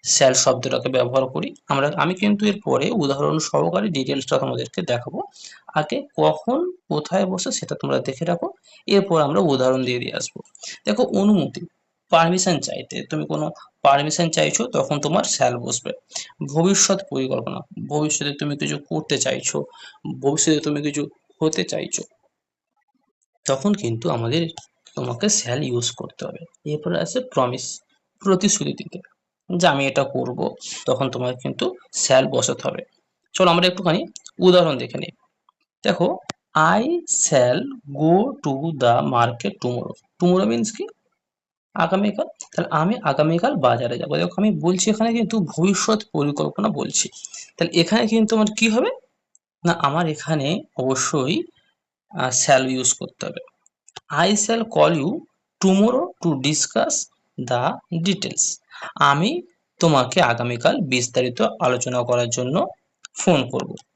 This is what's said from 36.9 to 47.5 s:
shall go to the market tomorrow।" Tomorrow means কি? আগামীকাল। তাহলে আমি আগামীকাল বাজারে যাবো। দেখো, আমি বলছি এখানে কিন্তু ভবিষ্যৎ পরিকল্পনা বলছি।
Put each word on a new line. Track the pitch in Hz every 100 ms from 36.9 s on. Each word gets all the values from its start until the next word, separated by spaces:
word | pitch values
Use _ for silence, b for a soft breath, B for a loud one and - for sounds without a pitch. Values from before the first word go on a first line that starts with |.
| 349 320
shall | - - 139 123 143 269 - 143
go | 139 156 185 254
to | - 151 135 165 143
the | 123 123
market | - 123 117 120 135 -
tomorrow।" | 127 120 - - _ _
Tomorrow | 175 185
means | 208 233 220 -
কি? | 440 _ _ _ _ _ _ _ _
আগামীকাল। | - 170 190 208 196
তাহলে | 320 - - - -
আমি | 151 170 247
আগামীকাল | 147 139 156 170 247
বাজারে | 262 127 120 120 123
যাবো। | - 147
দেখো, | 175 185
আমি | 214 165
বলছি | 160 185 214
এখানে | 214 226
কিন্তু | 233 220 226
ভবিষ্যৎ | 165 - 185 196 - 220 -
পরিকল্পনা | 156 147 147 151 - 220
বলছি। | 143 143 - - B B B B